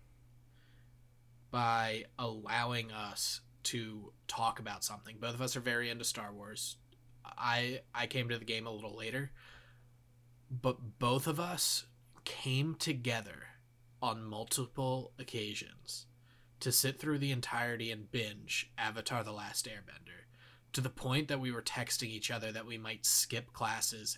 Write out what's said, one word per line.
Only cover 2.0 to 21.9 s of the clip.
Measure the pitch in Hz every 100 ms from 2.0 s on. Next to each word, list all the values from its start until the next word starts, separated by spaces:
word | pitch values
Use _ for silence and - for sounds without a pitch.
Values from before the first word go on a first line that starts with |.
| - -
allowing | 120 110 104 117 120 120 113
us | 107 104 98 - - - -
to | - 120 110 107 101 - -
talk | - 113 -
about | 110 98
something. | - 104 - 110
Both | 117 120
of |
us | 127 131
are |
very | 120 120 120
into | 117 113
Star | 117 104
Wars. | 104 104 110 - - - - - - -
I, | - 120 120 123 127 -
I | 117 -
came | 131 120
to | 117
the | 110
game | 113 113
a |
little | 107 107 107
later, | 113 131 139 - - - - - - - - - - - -
but | 123 127 - 117 -
both | 120 131 160
of | 156
us | 175 180 - - - - - -
came | - - 135 131 156 160
together | 165 131 120 113 95 73 - - - - - -
on | 123 113
multiple | 110 107 113 - 123 - 131 131 - -
occasions | 123 117 104 101 - - - - - - - - - -
to | 131
sit | - 131 -
through | 156 143
the | 139
entirety | 127 - 120 120 117 113
and | 107 104
binge | 120 107 104 - - - -
Avatar: | 110 110 - 120
The | 107
Last | 104 104 - 117
Airbender | 104 - - 90 90 - - - - -
to | -
the | 127
point | - 131 135 147
that | 139
we | 127
were | 117
texting | - 123 120